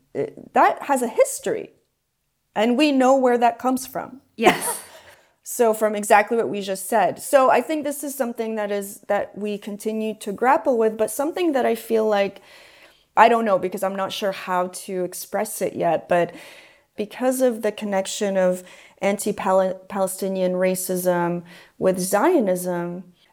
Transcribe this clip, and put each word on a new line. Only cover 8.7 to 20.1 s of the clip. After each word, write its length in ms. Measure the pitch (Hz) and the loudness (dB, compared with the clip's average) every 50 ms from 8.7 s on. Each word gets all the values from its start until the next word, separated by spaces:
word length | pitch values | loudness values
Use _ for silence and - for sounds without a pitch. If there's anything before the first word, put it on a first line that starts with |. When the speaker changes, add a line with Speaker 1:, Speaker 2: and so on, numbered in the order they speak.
| 208 202 202 202 202 - _ - | -4 -4 -6 -8 -12 -12 _ -4
Speaker 1:
that 180 | 208 202 - - - - | -2 -2 -2 -4 -8 -8
we 200 | 202 208 208 202 | -6 -6 -6 -6
continue 560 | - 214 202 202 - 220 214 220 220 220 214 | -8 -10 -12 -8 -6 -6 -4 -4 -4 -4 -6
to 180 | 214 - 220 196 | -8 -8 -8 -6
grapple 440 | - 220 247 277 294 285 302 262 226 | -2 2 2 2 2 2 2 2 2
with, 200 | 226 220 214 220 | 2 2 2 0
but 120 | 220 220 | -2 -2
something 440 | - - 277 302 359 370 359 339 285 | -2 -4 -4 -4 -2 -2 0 0 0
that 120 | 262 233 | 2 2
I 80 | 233 226 | 0 0
feel 320 | 226 - - 226 220 220 | -2 -2 -2 0 0 2
like, 360 | 214 208 202 202 196 196 - - - - - - - - - - - _ _ _ _ - | 2 2 2 0 0 -2 -10 -20 -20 -20 -20 -20 -20 -20 -20 -20 -20 _ _ _ _ 4
I 140 | - 214 233 | 6 8 8
don't 160 | 233 226 226 | 6 4 2
know, 120 | 220 196 180 | 2 0 0
because 240 | 175 185 185 202 | 0 -2 -6 -4
I'm 140 | 190 190 196 | -4 -4 -4
not 160 | 196 190 190 | -4 -6 -6
sure 220 | 190 - 214 196 190 | -6 -4 -4 -4 -4
how 340 | - - - 185 180 180 185 | -4 -6 -4 -2 -2 -2 -2
to 380 | 185 - - - 196 185 180 | -4 -10 -12 -8 -6 -4 -4
express 560 | 175 180 - - - - 196 208 220 - - | -6 -6 -10 -12 -6 -4 -4 -4 -4 -4 -4
it 120 | 196 - - | -6 -4 -4
yet, 360 | - 170 170 160 190 - - | -2 0 0 0 0 0 0
but 260 | 180 175 170 170 - - - - - - - - - _ _ _ _ - | 2 2 2 0 -4 -12 -20 -20 -20 -20 -20 -20 -20 _ _ _ _ -10
because 420 | 214 208 - - 247 262 262 254 | -10 -10 -8 -4 -2 -2 0 2
of 220 | 262 254 233 214 | 2 0 0 0
the 100 | 220 214 | -4 -4
connection 640 | 208 - 214 208 202 190 190 - - - 214 202 190 | -4 -4 -6 -4 -2 -2 -2 -2 -4 -4 -2 -2 0
of 260 | 190 185 185 185 185 185 - - - - - _ - | 2 2 2 2 0 -6 -16 -20 -20 -20 -20 _ -4
anti-Pal-, 760 | - 196 202 202 - 214 202 - - 202 190 190 190 190 185 185 - - | -2 -2 -2 0 -2 -4 -4 -2 0 2 2 2 2 2 -2 -6 -10 -8
Palestinian 640 | - 202 190 185 | -4 -4 -2 -2